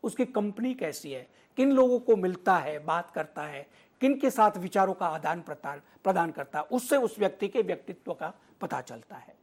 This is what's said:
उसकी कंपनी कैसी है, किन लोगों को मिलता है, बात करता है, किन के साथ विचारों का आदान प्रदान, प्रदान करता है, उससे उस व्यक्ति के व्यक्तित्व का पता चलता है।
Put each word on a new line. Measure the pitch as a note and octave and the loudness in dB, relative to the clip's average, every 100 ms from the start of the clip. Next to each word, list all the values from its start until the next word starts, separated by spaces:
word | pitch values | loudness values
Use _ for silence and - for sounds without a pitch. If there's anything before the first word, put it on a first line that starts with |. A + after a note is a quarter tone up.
उसकी | A#3 - B3+ | -6 -2 -2
कंपनी | A3+ G#3 G3+ B3 | 0 -2 -4 -6
कैसी | C4 E3 C#3+ D3+ | -4 -6 -8 -12
है, | C3 B2+ _ _ - | -12 -14 _ _ 2
किन | C4+ | 4
लोगों | C4 B3+ B3 | 6 6 4
को | B3 G#3+ | 4 4
मिलता | F#3 F3+ - F3+ | 4 0 2 2
है, | C#3+ D3+ D3+ | 0 -8 -2
बात | E3 F3 | -2 -2
करता | - D3+ - | -8 -8 -8
है, | D3+ C#3 C#3+ _ _ _ | -10 -12 -16 _ _ _
किन | C4 C#4+ | 2 4
के | C4+ | 0
साथ | - G#3+ G3+ | 4 4 4
विचारों | F3+ G3+ F#3+ | -2 2 2
का | F3+ F3 | 0 -4
आदान | D#3 D#3 E3+ | -2 -4 -6
प्रदान, | E3 D3 C#3 D3 _ _ | -8 -12 -12 -12 _ _
प्रदान | F#3 F#3 E3 | 0 0 0
करता | D3+ C#3 D3+ | -4 -8 -6
है, | D3+ | -2
उससे | B3 - C#4+ | -4 2 2
उस | A#3 - | 2 0
व्यक्ति | G3 - G3+ | -2 0 -4
के | B3 | -2
व्यक्तित्व | F#3+ E3+ - F3 - | -2 -4 -8 -14 -10
का | E3+ E3 - _ _ | -8 -8 -12 _ _
पता | F#3+ C3 | -8 -8
चलता | B2+ A#2 _ - | -8 -16 _ -20
है। | - _ | -20 _